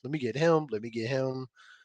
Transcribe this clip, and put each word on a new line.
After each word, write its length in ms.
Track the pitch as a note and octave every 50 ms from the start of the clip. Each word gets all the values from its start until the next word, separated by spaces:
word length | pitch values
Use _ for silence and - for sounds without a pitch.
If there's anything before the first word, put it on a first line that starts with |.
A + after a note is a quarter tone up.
| -
"Let 60 | B2+
me 60 | D3+ D3+
get 180 | B2 A2+ A2
him. 320 | C#3 E3 E3+ E3 D#3 D#3 C3+
Let 100 | A2 G#2
me 80 | A2+ A#2+
get 180 | A2 A#2 A2+ A2+
him. 400 | C#3 C3+ C3 C3 C3 C3 B2+ - _ _ - - - _